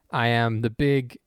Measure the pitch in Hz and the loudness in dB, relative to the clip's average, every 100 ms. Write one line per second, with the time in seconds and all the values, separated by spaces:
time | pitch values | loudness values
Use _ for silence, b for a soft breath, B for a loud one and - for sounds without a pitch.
0 | _ 131 117 117 117 110 117 113 143 139 | _ -2 0 2 0 0 -2 0 0 0
1 | 123 - | -2 -10